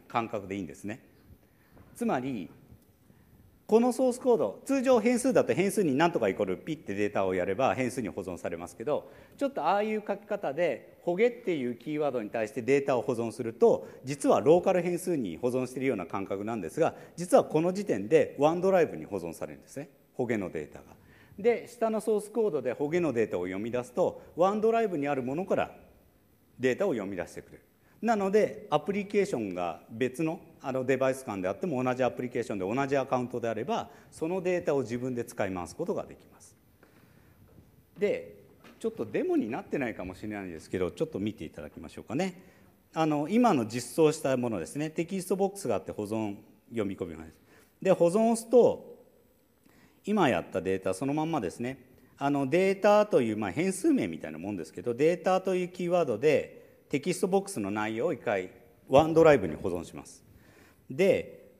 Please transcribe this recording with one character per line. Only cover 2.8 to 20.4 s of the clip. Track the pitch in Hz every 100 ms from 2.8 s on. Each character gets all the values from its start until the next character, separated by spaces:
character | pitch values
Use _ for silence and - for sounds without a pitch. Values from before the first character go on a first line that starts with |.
| _ _ _ - _ - - _ -
こ | 220
の | 247
ソ | 240 254
ー |
ス | 240
コ | 262
ー | 202
ド、 | 104 - -
通 | 269
常 | 254 247
変 | 226 240
数 | 269
だ | 165 -
と |
変 | 139 196
数 | 220 165
に | 131
何 | 170
と | 160
か | 101
イ | 92
コ |
ー | 95
ル | 90
ピ | -
ッ | 156
て | -
デ | 101 104
ー |
タ | 107 95
を |
や | 92 90
れ | 98
ば | 127
変 | 95 123
数 | 139
に | 98
保 | 104
存 | 92 85
さ | 95
れ | 85
ま | 87
す | -
け |
ど、 | 120 131 - - - -
ち |
ょ | 277
っ |
と | 214
あ | 156 202
あ |
い | 214 214
う | 208
書 | 202
き | -
方 | 202 156
で、 | 143 165 110 - -
ホ | 170 180
ゲ | 240
っ |
て | 240 190 156
い | 123
う | 117
キ | 156
ー | 151
ワ | 147
ー |
ド | 123
に | 104
対 | 117 107
し |
て | 127
デ | 117 139
ー | 143
タ | 123
を |
保 | 120
存 | 117 117
す | -
る | 113
と、 | - 226 - - -
実 | 127 143 277
は | 123
ロ | 120 175
ー |
カ | 190
ル | 180
変 | 175 175
数 | 185 156
に | 98 80
保 | 123
存 | 127 123
し |
て | 131
い |
る | 131
よ |
う | 104
な | 87
感 | 101 95
覚 | 98
な | 107 117
ん |
で | 80
す | -
が、 | 143 - - -
実 | 180 254
は | -
こ | 156
の | 175
時 | 190 190
点 | 113 104
で | 156 - -
ワ | 147
ン | 175
ド | 190
ラ | 185
イ | 139
ブ | 78
に | 76
保 | 98
存 | 85
さ | - 76
れ |
る | 71
ん |
で | -
す | 135
ね。 | 160 _ _ -
ホ | 117
ゲ |
の | 113